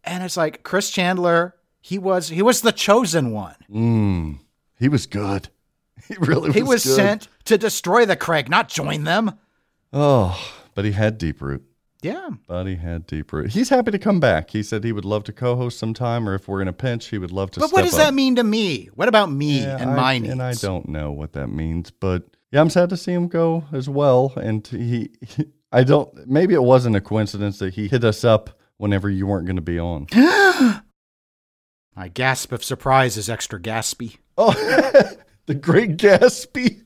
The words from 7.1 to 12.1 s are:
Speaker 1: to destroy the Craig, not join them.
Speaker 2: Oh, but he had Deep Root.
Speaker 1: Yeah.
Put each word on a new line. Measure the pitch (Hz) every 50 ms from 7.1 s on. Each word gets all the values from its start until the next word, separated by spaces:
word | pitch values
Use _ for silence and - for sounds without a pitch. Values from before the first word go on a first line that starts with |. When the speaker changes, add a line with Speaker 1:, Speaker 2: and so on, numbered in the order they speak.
| 208 214 - _ _ _ _
Speaker 1:
to | - 220
destroy | 196 220 214 - - - 175 190 240 240
the | 202 180
Craig, | - - - 165 151 127 120
not | 170 208 - -
join | - 156 143 151 151 151 147
them. | 156 170 208 226 214 - _ _ _ _ _ _ _ _ _ _ _
Speaker 2:
Oh, | - 143 147 143 139 120 98 87 90 - - - - - - _ _
but | 98 98
he | 107
had | 98 104 110 107 110
Deep | 110 87 80 71 _
Root. | 69 69 69 67 _ _ _ _ _ _ _ _
Speaker 1:
Yeah. | - 165